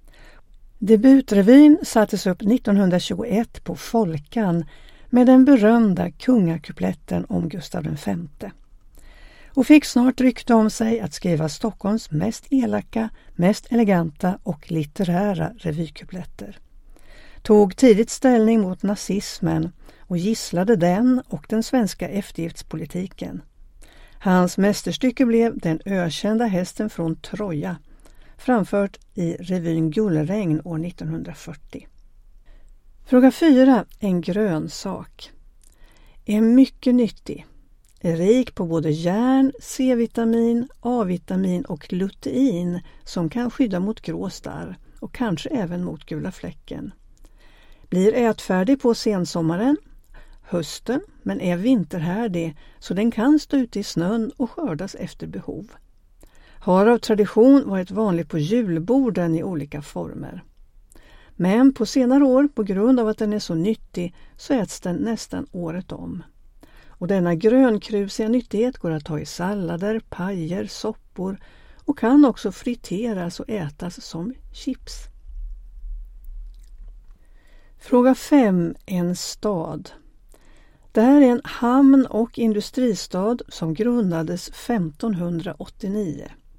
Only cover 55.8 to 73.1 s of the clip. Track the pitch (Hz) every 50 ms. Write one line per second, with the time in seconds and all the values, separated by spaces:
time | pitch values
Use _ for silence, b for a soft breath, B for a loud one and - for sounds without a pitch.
55.8 | - _ _ _ _ _ _ b b b b b b b b b - 190 180 190
56.8 | 202 226 240 226 - - 220 196 208 - - 214 233 269 277 277 - 202 196 190
57.8 | 180 185 185 208 220 202 175 165 170 - - 156 147 165 220 247 226 185 165 156
58.8 | 170 208 247 277 269 233 175 185 175 165 160 165 - 196 180 147 143 147 - 147
59.8 | 147 - - 180 165 - - - - - - 180 - - _ - - - _ -
60.8 | - b b b b b b b b b b - 175 180 208 233 262 277 269 -
61.8 | 220 - - 277 247 240 262 285 285 262 254 262 294 285 - - 208 196 190 190
62.8 | 214 254 262 240 226 220 214 - 220 208 208 214 - - 175 160 170 214 220 -
63.8 | - - - 185 175 175 b b b b b - - - 285 240 180 - - -
64.8 | - 180 175 - 196 226 226 214 - - 185 180 - - - 180 175 160 165 185
65.8 | 180 - - - 175 175 - 180 - - _ _ - - _ b b b b b
66.8 | b b b b 180 175 196 190 175 175 170 160 226 214 247 262 269 247 214 202
67.8 | - - 220 202 202 202 - - 220 220 240 254 233 - - 202 233 254 - -
68.8 | - 170 160 151 147 - 156 151 147 - - - 175 190 208 202 180 160 170 165
69.8 | 196 208 220 220 - - - - 175 196 202 180 160 156 175 202 214 196 - -
70.8 | - 214 220 - - _ _ - 180 190 196 b b b b b b b b b
71.8 | b - - - - 226 269 294 294 247 - - - 202 185 - - 247 240 -
72.8 | - - 175 196 240 233